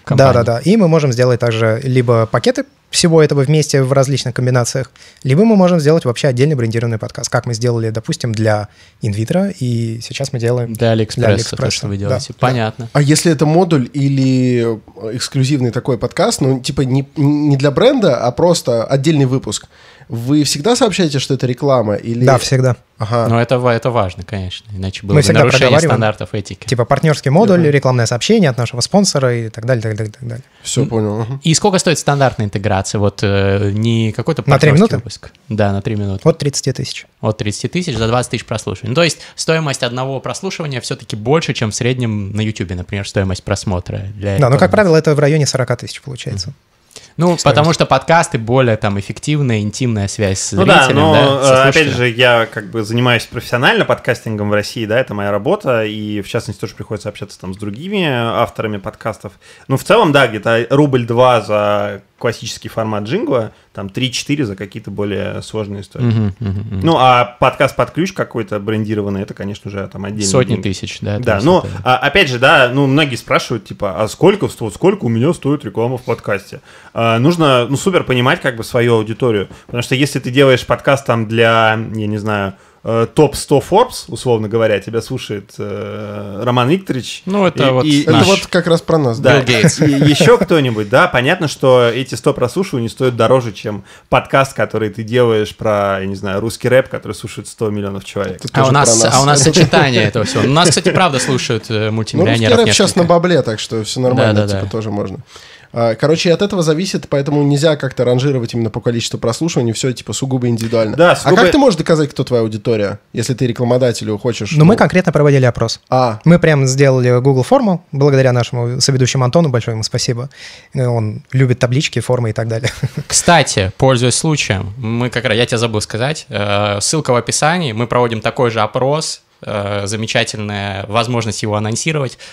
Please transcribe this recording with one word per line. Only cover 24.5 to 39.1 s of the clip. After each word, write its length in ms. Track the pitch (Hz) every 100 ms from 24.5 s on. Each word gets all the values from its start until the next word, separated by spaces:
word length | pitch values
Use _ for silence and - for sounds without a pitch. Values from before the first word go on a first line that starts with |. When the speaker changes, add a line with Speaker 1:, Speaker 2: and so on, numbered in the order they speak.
| - 110
Speaker 1:
иначе 280 | 101 95 - 98
было 60 |
Speaker 2:
Мы 40 | 101
Speaker 1:
бы 40 |
Speaker 2:
всегда 180 | 98 110
Speaker 1:
нарушение 260 | 123 131 131
Speaker 2:
проговариваем. 240 | 143 160
Speaker 1:
стандартов 380 | 110 110 107 -
этики. 340 | 110 95 98 -
Speaker 2:
Типа 180 | 120 120
партнерский 440 | 139 160 147 139
модуль, 300 | 151 208 180
Speaker 3:
Мгм. 100 | 156
Speaker 2:
рекламное 360 | 143 131 127 113
сообщение 420 | 120 - 226 160
от 60 | 117
нашего 240 | 117 120
спонсора 560 | - 196 196 147 131 120
и 120 | 113
так 160 | 113 123
далее, 160 | 123
так 140 | 110 107
далее, 160 | 107
так 140 | 107 123
далее. 180 | 113 - _
Speaker 3:
Все, 200 | - 131
Speaker 1:
М. 60 | 139
Speaker 3:
понял. 280 | 113 107 104
Мгм. 220 | 113 135
Speaker 1:
И 80 | 165
сколько 240 | 160 208 190
стоит 200 | - 156
стандартная 480 | - 143 135 - 107
интеграция? 520 | 107 101 95 98 110
Вот, 220 | 101 -
э, 480 | 104 98 98 98 104
не 380 | 104 113 113 113
какой-то 280 | 107 123 151 120
Speaker 2:
На 120 | 135
три 120 | 151
Speaker 1:
партнерский 80 | 143
Speaker 2:
минуты? 180 | 220 127
Speaker 1:
выпуск. 340 | 110 - - _ -
Да, 220 | 107 101
на 100 | 98
три 120 | 110
минуты. 320 | 107 101 98 156
Speaker 2:
От 120 | 160
тридцати 340 | 143 - -
тысяч. 340 | 131 127 - - _
Speaker 1:
От 160 | 113 107
тридцати 320 | 104 - 123
тысяч 280 | 175 180 113
до 100 | 113
двадцати 300 | 120 120 -
тысяч 80 | -
прослушиваний. 420 | - - 95 107
Ну, 40 |
то 100 | 131
есть 140 | 165